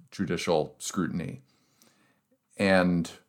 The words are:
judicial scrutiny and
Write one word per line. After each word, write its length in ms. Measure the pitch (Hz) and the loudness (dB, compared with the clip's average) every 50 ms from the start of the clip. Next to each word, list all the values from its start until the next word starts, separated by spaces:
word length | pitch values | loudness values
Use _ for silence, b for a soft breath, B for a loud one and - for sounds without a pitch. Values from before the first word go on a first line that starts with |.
| - _ | -20 _
judicial 640 | - - 101 80 90 82 - - 85 80 73 - - - | -8 -6 -4 -2 -2 -2 0 0 2 2 0 -2 -6 -10
scrutiny 640 | - - - 98 85 76 - - - - - - - _ _ _ _ _ _ _ _ _ _ _ _ _ _ _ _ _ _ _ _ _ _ | -10 -6 -4 -2 -2 -2 -4 -6 -6 -8 -10 -12 -16 _ _ _ _ _ _ _ _ _ _ _ _ _ _ _ _ _ _ _ _ _ _
and 540 | - 101 98 95 92 90 90 87 87 80 - - - _ | 0 2 4 4 6 4 4 2 0 0 -4 -8 -16 _